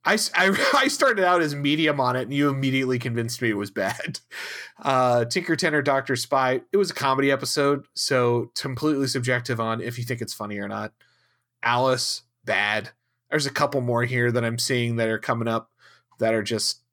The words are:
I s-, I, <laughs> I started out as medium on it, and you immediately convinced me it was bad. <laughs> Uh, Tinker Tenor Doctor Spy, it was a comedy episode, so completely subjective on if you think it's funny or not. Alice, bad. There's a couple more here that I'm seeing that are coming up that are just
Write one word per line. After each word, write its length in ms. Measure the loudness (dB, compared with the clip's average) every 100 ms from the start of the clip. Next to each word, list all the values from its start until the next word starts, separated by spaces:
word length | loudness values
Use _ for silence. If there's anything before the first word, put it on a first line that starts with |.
I 100 | 2
s-, 160 | 0 0
I, 220 | 2 2 4 2
<laughs> 20 | 2
I 120 | 2
started 360 | 2 2 4
out 180 | 4 4
as 120 | 2
medium 460 | 0 0 2 2 2
on 160 | 0 0
it, 60 |
and 120 | -2
you 140 | 2 2
immediately 500 | 2 0 0 0 0
convinced 420 | 0 -2 -4 -2
me 100 | -2
it 60 | -2
was 140 | -4
bad. 500 | -2 -4 -4 -8 -10
<laughs> 40 | _ -14 -12 -14 -16 -8
Uh, 420 | 0 2 4 2
Tinker 300 | 2 -2 -2
Tenor 280 | 0 2 2
Doctor 340 | 2 0 0 -4
Spy, 440 | 0 2 2 0 0
it 40 | 0
was 140 | 0
a 40 |
comedy 360 | 0 0 2 2
episode, 560 | 2 0 0 2 0 -4
so 560 | -8 0 2 2 2 -2 -8
completely 480 | -8 -2 0 0 0
subjective 540 | -2 0 -2 -2 -2
on 200 | -2 -2
if 180 | -6 -8
you 60 |
think 160 | -6 -6
it's 140 | -6
funny 240 | -8 -8 -6
or 80 | -6
not. 260 | -6 -8 _ _ _ _ _ _ _
Alice, 600 | 0 2 2 0 -2 -6 _ _
bad. 460 | -2 0 2 0 -4 _ _ _ _
There's 160 | -2 -2
a 60 |
couple 280 | 0 0 0
more 200 | 0 0
here 300 | 0 2 2
that 120 | 2
I'm 140 | -2 -2
seeing 380 | -2 0 0 0
that 120 | 0
are 100 | -2
coming 260 | -2 -2 0
up 240 | -2 -4 _ _ _ _ _
that 160 | 0
are 80 | 0
just 380 | 0 -2 -2 -6 _